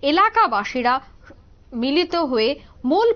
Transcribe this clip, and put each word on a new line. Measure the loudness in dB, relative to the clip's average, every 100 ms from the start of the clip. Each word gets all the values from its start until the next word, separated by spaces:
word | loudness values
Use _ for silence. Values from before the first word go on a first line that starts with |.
এলাকাবাসীরা | 0 2 2 2 0 0 -4 -4 -2 -2 -4 -20 -20 -20 -20 -20 -14
মিলিত | -6 -2 0 0 -2
হয়ে | -2 0 0 -2 -10 -8
মূল | -2 2 2